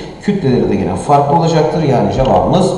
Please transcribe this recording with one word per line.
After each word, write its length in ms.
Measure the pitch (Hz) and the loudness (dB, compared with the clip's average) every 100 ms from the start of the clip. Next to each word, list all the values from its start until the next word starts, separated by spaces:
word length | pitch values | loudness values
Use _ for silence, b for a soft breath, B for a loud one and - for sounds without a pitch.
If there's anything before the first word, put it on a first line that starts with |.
| B B | B B
kütleleri 480 | - - 135 117 107 | -4 -2 0 0 0
de 60 | 98 | -2
gene 200 | 87 92 | -2 -4
farklı 420 | - 143 139 143 | 0 2 2 2
olacaktır. 440 | 160 160 151 156 | 2 2 0 0
Yani 320 | 147 120 101 | 0 0 0
cevabımız 580 | 95 123 95 - 165 - | 0 0 0 2 0 0